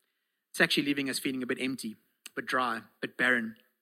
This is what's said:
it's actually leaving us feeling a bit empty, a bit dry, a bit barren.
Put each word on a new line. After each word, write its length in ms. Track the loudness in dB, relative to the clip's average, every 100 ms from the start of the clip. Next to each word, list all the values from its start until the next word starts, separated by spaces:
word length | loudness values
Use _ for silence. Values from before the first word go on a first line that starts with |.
| _ _ _ _ _
it's 100 | 2
actually 220 | 4 4
leaving 260 | 2 0 -2
us 80 | -2
feeling 240 | -2 -2
a 60 | -4
bit 120 | -2
empty, 360 | -4 -4 -8 -12 _ _ -14
a 40 |
bit 100 | -10
dry, 320 | -2 0 0 -2
a 60 | -8 -10
bit 180 | -8 0
barren. 380 | 4 4 0 -8 _ _